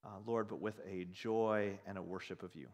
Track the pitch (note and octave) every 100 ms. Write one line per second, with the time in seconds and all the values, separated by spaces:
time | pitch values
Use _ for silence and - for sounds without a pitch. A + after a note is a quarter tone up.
0 | - G2+ G#2+ A#2 G#2+ F#2 G2 G#2+ F#2+ F#2+
1 | F2+ F#2 A2+ A2 A2 G#2+ G#2 G2+ - G2
2 | F2 F#2 - F#2 F#2 D#2+ C2